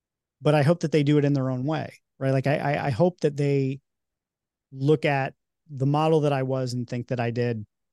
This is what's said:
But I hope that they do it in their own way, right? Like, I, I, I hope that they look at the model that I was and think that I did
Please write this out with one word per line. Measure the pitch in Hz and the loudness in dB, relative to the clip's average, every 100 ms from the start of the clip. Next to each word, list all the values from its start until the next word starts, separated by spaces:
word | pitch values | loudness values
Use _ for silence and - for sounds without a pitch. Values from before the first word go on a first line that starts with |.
| _ _ _ _ | _ _ _ _
But | 151 | 0
I | 151 | 2
hope | 143 170 | 2 2
that | 160 | 0
they | 156 | 0
do | 143 147 | 2 4
it | 143 | 2
in | |
their | 139 131 | 0 -2
own | 127 131 | -4 -4
way, | 156 - - _ - | -4 -8 -14 _ -6
right? | 135 | -2
Like, | 135 135 | 0 0
I, | 147 | 0
I, | 143 147 147 | 0 -2 -2
I | |
hope | 110 180 - | 0 0 0
that | 156 143 | -2 0
they | 143 139 135 139 _ _ _ _ _ _ _ _ _ | 0 0 0 -4 _ _ _ _ _ _ _ _ _
look | 135 135 156 | -4 2 2
at | 156 139 135 - _ _ - | 2 0 -2 -8 _ _ -14
the | 139 | -4
model | 135 143 160 160 | 0 2 2 2
that | 147 | 2
I | 139 | 0
was | 131 131 131 | -2 -2 -4
and | 123 120 | -4 -6
think | 123 120 | -8 -6
that | 127 | -4
I | 120 | -2
did | 117 120 113 107 _ _ | -2 -2 -4 -8 _ _